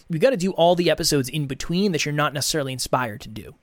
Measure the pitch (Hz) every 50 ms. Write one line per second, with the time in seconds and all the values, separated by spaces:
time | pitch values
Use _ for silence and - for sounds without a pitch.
0 | _ - 170 151 226 269 269 180 175 190 - - 165 175 180 175 180 160 151 -
1 | - - 151 143 127 127 - 156 147 139 143 - - - 170 180 202 208 165 143
2 | - 151 147 151 147 151 135 151 - - - 156 139 135 131 127 - - - 127
3 | 127 113 104 - - - 107 113 - 101 - _